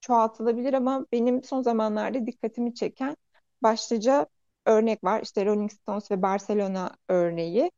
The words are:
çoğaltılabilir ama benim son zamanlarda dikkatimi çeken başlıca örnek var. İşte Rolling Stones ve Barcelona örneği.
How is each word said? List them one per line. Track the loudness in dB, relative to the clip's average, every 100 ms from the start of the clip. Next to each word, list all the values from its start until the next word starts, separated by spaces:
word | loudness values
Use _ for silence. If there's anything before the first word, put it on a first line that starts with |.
çoğaltılabilir | 2 2 2 0 -2 0 0
ama | 0 0 -2 -2
benim | 0 2 0
son | -2 -2
zamanlarda | 0 0 0 -2 -2 -4 -6
dikkatimi | -6 -8 -4 -6
çeken | -4 -6 -4 -8 -8 _ _ _ _
başlıca | 0 0 -2 -2 2 2 0 _ _ _ 2
örnek | 4 4 0
var. | 0 -2
İşte | -2 -2 0
Rolling | 0 -2
Stones | -8 -8 -8 -4
ve | -2
Barcelona | 0 -2 -2 -2 -2 -4 -6 -10 _
örneği. | 2 2 0 -2 0 0